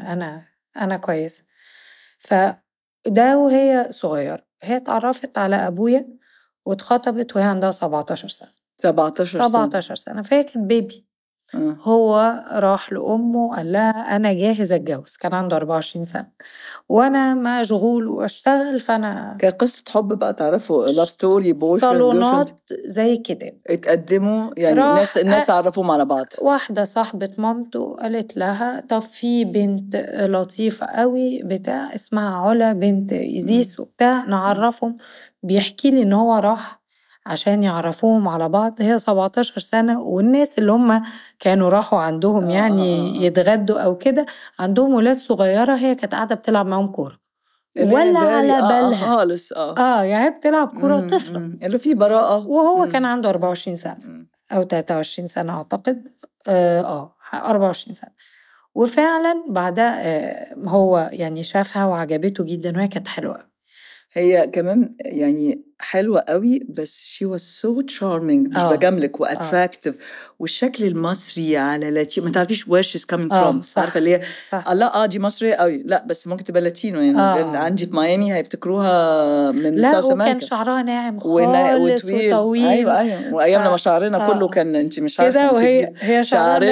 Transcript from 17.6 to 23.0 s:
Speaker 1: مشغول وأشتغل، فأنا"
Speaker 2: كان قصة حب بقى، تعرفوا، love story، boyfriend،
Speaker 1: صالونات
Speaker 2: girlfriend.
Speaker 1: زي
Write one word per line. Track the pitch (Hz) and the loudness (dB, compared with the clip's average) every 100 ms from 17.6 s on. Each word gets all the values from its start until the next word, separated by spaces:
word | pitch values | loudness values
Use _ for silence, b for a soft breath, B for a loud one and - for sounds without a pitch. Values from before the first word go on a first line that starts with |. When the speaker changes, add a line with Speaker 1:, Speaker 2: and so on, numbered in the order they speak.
Speaker 1:
مشغول | 226 208 220 240 220 | -2 0 2 0 -2
وأشتغل، | - 214 - - 277 285 262 | -4 -6 -2 0 2 0 -4
فأنا" | 240 226 214 202 202 202 | -2 -2 -2 -6 -10 0
Speaker 2:
كان | 190 | 0
قصة | 185 247 - - | 2 -2 -4 -4
حب | 214 202 214 | -2 -2 -2
بقى، | - | -2
تعرفوا، | - 151 190 - 160 135 | -2 0 0 0 0 2
love | 151 170 | 2 0
story، | - 190 196 185 | 0 2 2 2
boyfriend، | 151 160 180 | 0 0 2
Speaker 1:
صالونات | 254 247 247 - 240 269 285 | 2 4 4 4 2 2 0
Speaker 2:
girlfriend. | - - - - | -6 -14 -14 -8
Speaker 1:
زي | 196 | -2